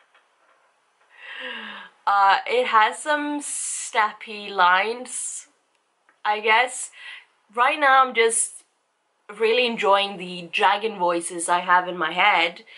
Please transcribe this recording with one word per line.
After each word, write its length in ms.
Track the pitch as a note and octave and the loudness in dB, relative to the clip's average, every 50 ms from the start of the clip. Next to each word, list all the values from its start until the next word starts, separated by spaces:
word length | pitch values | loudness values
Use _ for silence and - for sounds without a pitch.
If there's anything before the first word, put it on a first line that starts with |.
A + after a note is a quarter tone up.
| _ _ _ _ _ _ _ _ _ _ _ _ _ _ _ _ _ _ _ _ _ _ _ - - - - - B3+ B3+ - A3+ A3 G#3+ G3+ - - - _ _ _ | _ _ _ _ _ _ _ _ _ _ _ _ _ _ _ _ _ _ _ _ _ _ _ -20 -20 -18 -16 -14 -14 -14 -14 -14 -14 -16 -16 -18 -20 -20 _ _ _
Uh, 320 | F#3+ G3+ G3+ G3 G3 F#3+ - - | 0 2 4 6 6 4 2 0
it 200 | - G3+ B3 B3 | -2 -2 -2 0
has 320 | - A3+ A3 G#3+ A#3 B3+ - | 2 2 4 4 2 0 -4
some 420 | - D#4 D4+ D4 D4 D4 D4 D4 | -4 -2 -2 -2 -2 -4 -6 -6
snappy 1120 | C#4+ - - - - - - - - - - A#3 G#3+ G#3+ G#3+ - - A#3 G#3+ G#3 G#3 G3+ | -8 -8 -8 -8 -8 -8 -8 -10 -10 -4 -2 0 0 -2 -4 -10 -16 -14 -14 -12 -12 -6
lines, 960 | G3+ G3 F3+ F3 F3+ F#3 G3+ A3 A#3+ B3+ B3+ - - - - - - - - _ _ _ _ _ _ _ _ _ _ _ _ _ _ _ - | 0 2 4 4 4 4 2 -2 -4 -8 -10 -12 -10 -10 -10 -10 -12 -14 -16 _ _ _ _ _ _ _ _ _ _ _ _ _ _ _ -4
I 160 | G#3 G#3+ G#3+ | -2 -2 0
guess. 500 | G#3 A3 A3 A#3 B3+ B3+ - - - - - - - - - - - _ _ _ _ _ G3+ | 2 2 4 4 2 0 -4 -8 -12 -12 -14 -18 -18 -18 -18 -20 -20 _ _ _ _ _ _
Right 240 | A#3 B3 C#4 D#4 D#4 | 0 2 2 2 2
now, 260 | D4 C4+ C4+ C4+ C4 | 4 6 6 6 6
I'm 100 | B3+ A3+ | 4 4
just 500 | A3+ A3+ A3+ A3 - - - - - - _ _ _ _ _ _ _ _ _ _ _ _ - | 2 2 4 2 0 -4 -4 -8 -16 -20 _ _ _ _ _ _ _ _ _ _ _ _ -18
really 320 | G#3 G3 A3+ A3 A#3+ B3+ B3+ | -4 0 0 2 2 2 2
enjoying 520 | A#3 A#3 G#3 G3+ G3 G3 G3 G3+ G3+ G3+ | 0 -2 0 2 4 4 4 2 -2 -6
the 320 | F3 F3+ F3+ F3+ F3 F3 E3 | -10 -12 -12 -12 -12 -12 -8
dragon 480 | - - G#3 F#3 G3+ G3+ G#3+ A3 G#3 G3 | -2 0 2 2 2 0 -2 -6 -4 -2
voices 500 | F3 F3 F3 E3+ E3+ - F3+ E3+ E3 F3+ | 0 0 0 -2 -4 -6 -8 -6 -2 0
I 120 | F3 F3 | 0 0
have 260 | F3+ F#3 F3+ F3+ F3+ | 2 2 2 2 2
in 100 | F3+ F3 | 0 -4
my 160 | F3+ E3 D#3+ | -4 -4 -2
head. 520 | F3 F3+ G3 G#3 G3 E3+ E3 E3+ E3+ - - - - | 0 2 2 2 4 2 0 0 -4 -8 -18 -20 -20